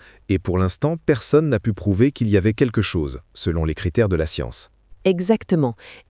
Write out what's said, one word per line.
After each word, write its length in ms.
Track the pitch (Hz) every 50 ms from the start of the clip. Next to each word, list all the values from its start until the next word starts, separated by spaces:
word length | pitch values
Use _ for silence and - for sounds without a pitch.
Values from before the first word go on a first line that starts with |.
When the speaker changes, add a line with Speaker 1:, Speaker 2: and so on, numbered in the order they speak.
| - - - _ _ -
Speaker 1:
et 120 | 95 92
pour 180 | - - 87 92
l'instant, 380 | 92 92 - - - 151 170
personne 540 | 160 _ - 143 113 - - - 151 160 151
n'a 100 | 123 104
pu 140 | - 117 98
prouver 360 | - - 101 95 95 123 147
qu'il 180 | - - 120 107
y 80 | 101
avait 180 | 95 87 110 107
quelque 280 | - 143 123 - 113
chose, 380 | 98 - - 87 76 67 62 62 - _ -
selon 300 | - - 92 80 82 78
les 100 | 78 80
critères 340 | - - 90 - 113 113 98
de 80 | 90
la 100 | 78 78
science. 440 | - - - 65 58 - - - - _ _ _ _ - - -
Speaker 2:
Exactement. 680 | 190 185 170 180 190 220 - - - 190 160 139 120 117 - - - - - -